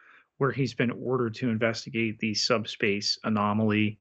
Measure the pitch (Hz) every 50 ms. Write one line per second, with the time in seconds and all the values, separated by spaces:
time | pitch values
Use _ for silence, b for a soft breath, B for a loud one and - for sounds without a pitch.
0 | b b b b b b b _ 139 135 117 - 139 117 - - - 117 120 -
1 | 170 120 131 127 123 113 113 - 131 123 113 110 120 113 113 - - - - 113
2 | 113 110 107 - - 110 104 - - - 123 110 110 113 - - - 107 101 101
3 | 104 - - - - 113 110 104 104 104 104 107 110 107 104 107 107 104 107 -